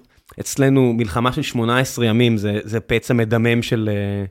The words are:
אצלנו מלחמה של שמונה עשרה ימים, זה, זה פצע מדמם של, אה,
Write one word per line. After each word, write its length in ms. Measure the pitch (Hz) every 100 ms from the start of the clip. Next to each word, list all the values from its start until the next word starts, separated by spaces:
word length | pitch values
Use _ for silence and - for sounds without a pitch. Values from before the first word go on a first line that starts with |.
| - _ _ -
אצלנו 540 | - - 135 135 123
מלחמה 380 | 113 110 120 123
של 80 | 127
שמונה 380 | 139 120 113 120
עשרה 260 | 131 - 117
ימים, 320 | 110 120 110
זה, 220 | 104 104
זה 160 | 107 113
פצע 340 | - 117 -
מדמם 480 | 123 110 113 117 117
של, 280 | 113 117 107
אה, 340 | 104 101 101 98